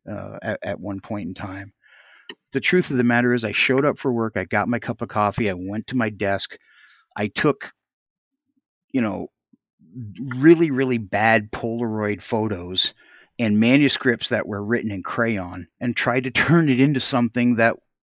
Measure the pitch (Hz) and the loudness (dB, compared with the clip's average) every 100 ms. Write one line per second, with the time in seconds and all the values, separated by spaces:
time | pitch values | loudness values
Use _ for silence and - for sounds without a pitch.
0 | - 101 101 104 110 104 95 - 98 98 | -14 -12 -12 -10 -8 -6 -6 -8 -8 -10
1 | - 104 101 95 104 95 101 - _ - | -8 -8 -8 -10 -10 -12 -14 -18 _ -20
2 | _ - - - _ 135 - 180 - 135 | _ -20 -20 -20 _ -4 2 2 2 2
3 | 120 120 123 123 110 101 - 131 143 120 | 2 2 2 0 -2 0 0 2 0 0
4 | 139 117 110 104 92 107 104 120 - 113 | -2 -2 -2 -4 -2 0 0 -2 -4 -8
5 | 113 110 104 - 107 92 95 107 - 131 | -4 0 0 0 -2 -2 -6 -8 -4 -2
6 | 110 101 98 98 - - _ _ _ _ | -2 -2 -2 -2 -6 -12 _ _ _ _
7 | _ - 107 - 151 - - - _ _ | _ -6 -4 0 0 0 -6 -20 _ _
8 | _ _ _ _ _ _ _ _ _ 135 | _ _ _ _ _ _ _ _ _ -2
9 | 110 95 - _ _ _ _ _ 78 107 | -2 -4 -8 _ _ _ _ _ _ -16
10 | 110 90 135 127 147 165 165 131 135 120 | -14 -10 -8 4 8 8 6 0 0 -2
11 | 98 101 110 113 107 - 117 117 120 110 | -2 2 4 4 2 -6 -4 -2 -2 -2
12 | 104 98 - 113 107 95 87 92 - - | -2 -4 -4 -2 -2 -4 -4 -2 -2 -4
13 | _ - _ - 113 104 113 139 139 - | _ -20 _ -2 2 4 6 6 4 2
14 | 131 113 - 110 - 101 104 117 113 101 | 0 0 -2 -4 -4 -6 -2 -2 -2 -6
15 | - - 117 104 87 92 87 _ 123 117 | -6 -2 -2 -2 -6 -10 -14 _ -6 -2
16 | - 123 127 - - 165 156 123 139 139 | -2 -2 -2 -2 2 4 4 4 4 2
17 | - 131 120 127 120 113 113 - _ _ | 0 0 0 2 2 4 2 2 _ _